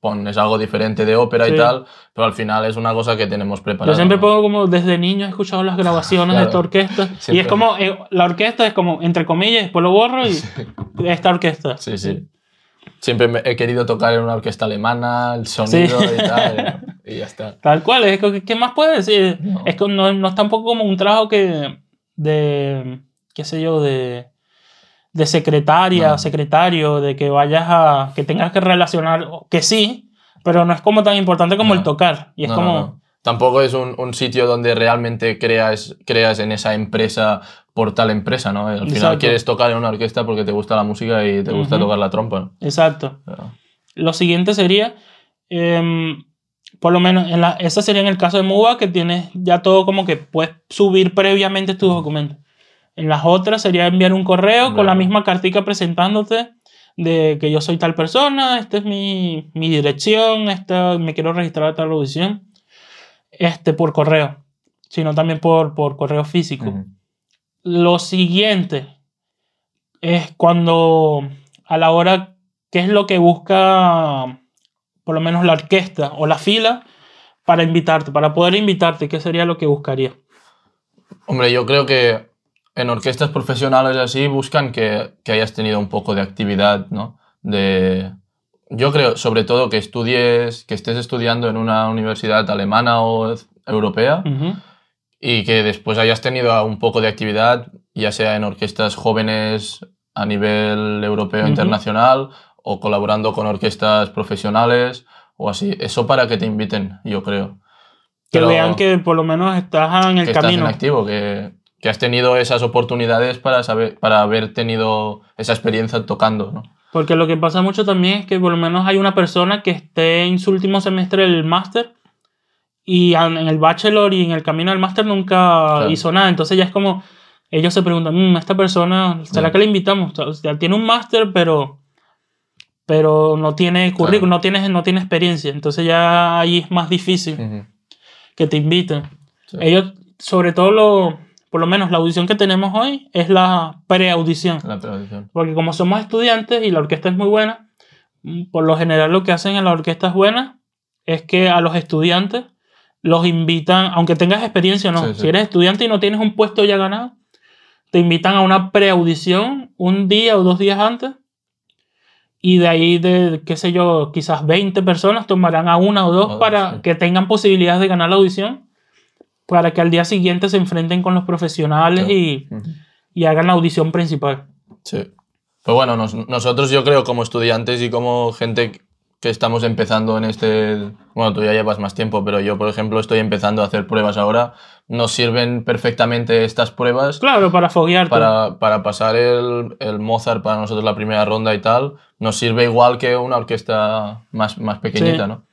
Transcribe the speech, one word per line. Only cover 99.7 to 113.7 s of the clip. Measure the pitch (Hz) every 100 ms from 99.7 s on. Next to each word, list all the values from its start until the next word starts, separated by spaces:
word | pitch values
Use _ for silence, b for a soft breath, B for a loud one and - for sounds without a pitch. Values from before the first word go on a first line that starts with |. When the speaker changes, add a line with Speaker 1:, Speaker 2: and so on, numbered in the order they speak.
| - - _ _
Speaker 1:
a | - 104
nivel | 104 104 107 107 107 107 104
europeo | 104 104 101 107
Speaker 2:
Ujú. | 107
Speaker 1:
internacional | 147 104 107 - 107 123 131 135 b b b
o | - 98
colaborando | - 101 104 107 107
con | 107 107
orquestas | 101 107 - 107 107 101
profesionales | - 107 101 107 107 117 120 123 127 _ b b _
o | 107
así. | 98 202 -
Eso | 110 - 113
para | 131 117
que | 110
te | 110
inviten, | 107 104 107 95 95
yo | - 101
creo. | 98 101 98 - b b b b b _ _
Speaker 2:
Que | 165
Speaker 1:
Pero | 165
Speaker 2:
vean | 165 165 170
que | 196 180
por | 175 160
lo |
menos | 160 160 185 185
estás | 180 156 160 180 185
en | 185
el | 170
Speaker 1:
que |
estás | 160
en | 147
Speaker 2:
camino. | 175 113
Speaker 1:
activo, | 110 135 139 104
que, | 104 101 101 101 - _ _
que | 110
has | 107
tenido | 123 123 123 123
esas | 120 123
oportunidades | 120 120 120 123 117 117 123 123
para | 135 127
saber, | 120